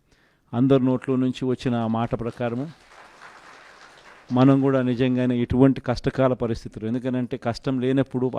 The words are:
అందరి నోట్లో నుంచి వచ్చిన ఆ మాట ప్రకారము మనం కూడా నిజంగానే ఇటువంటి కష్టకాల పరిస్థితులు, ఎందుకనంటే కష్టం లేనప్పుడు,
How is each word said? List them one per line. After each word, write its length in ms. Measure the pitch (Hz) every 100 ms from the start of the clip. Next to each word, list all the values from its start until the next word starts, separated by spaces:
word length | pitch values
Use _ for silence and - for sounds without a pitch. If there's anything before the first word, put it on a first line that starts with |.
| _ _ _ _ _
అందరి 320 | 117 131 135 131
నోట్లో 300 | 127 - 127
నుంచి 300 | 127 123 131
వచ్చిన 300 | 123 135 120
ఆ 120 | 113
మాట 320 | 113 117 117
ప్రకారము 500 | 117 - 120 120 156 - - - - - - - - - - - - - - - -
మనం 300 | 123 135 135
కూడా 200 | 135 135
నిజంగానే 560 | 123 120 131 127 127 123
ఇటువంటి 440 | 120 123 135 127
కష్టకాల 520 | - 120 139 - 131
పరిస్థితులు, 540 | 120 117 113 - 107 110
ఎందుకనంటే 500 | 123 127 127 120 127
కష్టం 420 | 117 110 143 131
లేనప్పుడు, 520 | 127 135 131 127 127